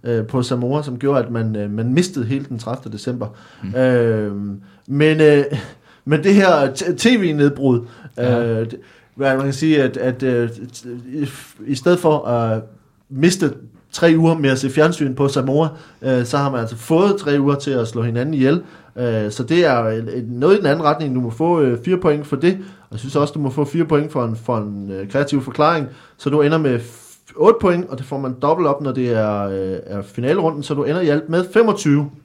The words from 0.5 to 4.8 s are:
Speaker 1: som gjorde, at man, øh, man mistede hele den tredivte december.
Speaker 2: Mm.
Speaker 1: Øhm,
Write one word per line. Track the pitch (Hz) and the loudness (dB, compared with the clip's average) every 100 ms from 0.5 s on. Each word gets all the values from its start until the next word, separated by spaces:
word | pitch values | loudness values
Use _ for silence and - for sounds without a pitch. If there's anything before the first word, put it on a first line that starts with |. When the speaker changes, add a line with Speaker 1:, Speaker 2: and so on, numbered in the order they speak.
| 120 123 143 | -2 0 -2
Speaker 1:
som | 143 123 | -4 -4
gjorde, | 139 139 | 0 0
at | 117 | 0
man, | 117 113 107 | -4 -4 -4
øh, | 104 | -4
man | 104 120 | -4 0
mistede | 139 180 143 110 | 0 0 -4 -4
hele | 139 | -4
den | 139 120 | -6 -10
tredivte | 113 127 110 | -8 -10 -10
december. | 107 - 123 110 - - - | -8 -8 -6 -8 -12 -20 -14
Speaker 2:
Mm. | 98 | -6
Speaker 1:
Øhm, | 120 131 123 117 110 104 101 101 101 - _ | 0 2 4 2 0 -2 -6 -8 -10 -16 _